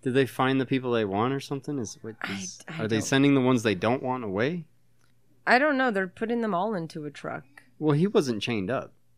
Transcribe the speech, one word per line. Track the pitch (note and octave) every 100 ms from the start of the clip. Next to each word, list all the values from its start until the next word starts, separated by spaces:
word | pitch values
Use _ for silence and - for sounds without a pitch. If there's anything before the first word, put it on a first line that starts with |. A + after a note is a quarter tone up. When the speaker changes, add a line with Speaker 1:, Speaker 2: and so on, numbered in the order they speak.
Speaker 1:
Did | C3+
they | B2+ C3
find | - B2+ C3+
the | C3
people | C3+ B2+
they | A#2+
want | G#2+ F#2+ A#2
or | C#3
something? | - C#3+ - C#3+
Is, | A2 -
what | A2+ G#2+
Speaker 2:
I, | -
Speaker 1:
is, | G3 F#3 - -
Speaker 2:
I | D#3+
Speaker 1:
are | A2
they | A2
Speaker 2:
don't |
Speaker 1:
sending | G2 C3+ C#3
the | C#3
ones | B2+ B2+
they | A2
don't | F#2+ G#2+ C3
want | C3 B2+
away? | A2+ F#2+ B2+ F3 D#3 _ _ _ _ _ _ _ -
Speaker 2:
I | A#3
don't | D4+ C4+
know. | C4
They're | G3 F#3+
putting | - A3 A#3+
them | A3
all | F3 G3+
into | G#3 D#3+ E3 D3
a |
truck. | C#3 - D3+ - - _ _
Speaker 1:
Well, | D3+ D3
he | F#3+
wasn't | G#3+ C#3+ A2
chained | A2+ A2+ F#2
up | B2 - _ _